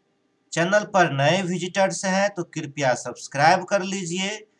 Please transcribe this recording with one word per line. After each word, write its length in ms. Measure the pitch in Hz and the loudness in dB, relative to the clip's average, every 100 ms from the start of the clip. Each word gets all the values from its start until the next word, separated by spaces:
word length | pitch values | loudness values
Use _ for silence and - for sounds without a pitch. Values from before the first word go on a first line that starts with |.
| _ _ _ _ _ | _ _ _ _ _
चैनल 320 | 160 175 208 | -2 2 0
पर 260 | 208 196 165 | 2 2 2
नए 300 | 139 143 185 | 2 2 2
visitors 600 | 175 180 180 196 190 170 | 0 -4 -4 0 0 0
हैं 260 | 196 190 202 | -2 0 0
तो 120 | 202 | -2
कृपया 500 | 165 151 143 143 135 | -8 -8 -8 -2 0
subscribe 720 | 120 123 120 - 139 151 185 | 0 -4 -12 -8 2 4 4
कर 180 | 180 202 | 2 -2
लीजिए 640 | 190 196 170 180 190 214 - _ | -2 -6 -4 -4 -4 -6 -12 _